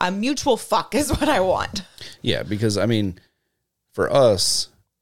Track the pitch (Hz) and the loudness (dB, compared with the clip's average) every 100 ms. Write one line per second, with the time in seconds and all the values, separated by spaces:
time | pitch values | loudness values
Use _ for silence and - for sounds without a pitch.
0 | 180 196 247 277 285 226 - - - 240 | -2 0 -2 -2 0 -2 0 -2 0 -2
1 | 269 320 311 226 185 101 - 202 - - | 0 0 2 2 2 0 -4 -8 -12 -18
2 | - - 120 69 - 104 110 101 107 113 | -20 -6 -2 -2 -2 -2 0 0 0 0
3 | 98 90 _ _ _ _ _ _ _ - | -2 -6 _ _ _ _ _ _ _ -4
4 | 87 139 120 95 - - - _ _ _ | 2 4 4 4 0 -2 -6 _ _ _